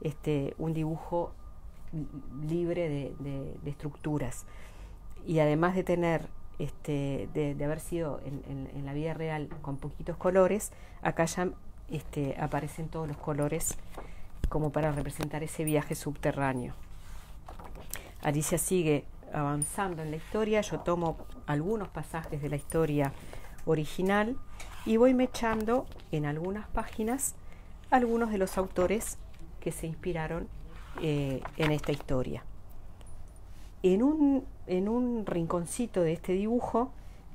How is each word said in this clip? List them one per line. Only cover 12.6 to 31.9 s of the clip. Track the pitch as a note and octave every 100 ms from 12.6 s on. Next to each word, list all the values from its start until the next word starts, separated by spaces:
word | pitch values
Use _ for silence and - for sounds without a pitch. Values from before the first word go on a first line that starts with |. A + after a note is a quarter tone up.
| D3 - E3
todos | D#3+ D#3
los | D3
colores | - D3 D3 D#3+ - - - - - - - - -
como | D#3+ D3+
para | C#3+ D3+
representar | D3 C#3+ C#3+ D#3 D3
ese | D#3 - D#3
viaje | D3+ D3 D#3
subterráneo. | - C#3+ D#3 C#3 C3+ B2+ B2 - - - - - - - - - - - - - - -
Alicia | - D3 D#3 E3
sigue | - F#3 D#3+ D3 - - -
avanzando | D3+ C#3+ D3 D3 - G3 E3
en | D#3
la | D#3
historia. | - G#3+ G#3+ G#3+
Yo | G#3 D#3
tomo | - F3 E3 D#3 - - -
algunos | D3 D#3+ A3 F#3
pasajes | - D3+ E3 D#3+ D#3
de | C#3+
la | C#3+
historia | - E3 D#3+ D3 C#3 - - - - - -
original | D#3 D#3 - F#3+ G3+ G#3+ C4 - - - - -
y | A3
voy | B3
mechando | B3+ B3+ - A#3 A3 G#3+ B3 D4 - -
en | D#3 D3
algunas | D3+ F3 G3+ G#3
páginas | - A3 - A3 C4 - - - - - - -
algunos | C4 A#3+ A#3 A#3
de | G#3
los | F#3+ -
autores | F#3+ - F3+ G3+ - - - - - -
que | -
se | D#3+ E3
inspiraron, | D#3+ F#3 E3 D#3 E3 F#3 - - - - -
eh, | D#3+ C#3+ C#3 C3+ - -
en | D#3
esta | D3+ -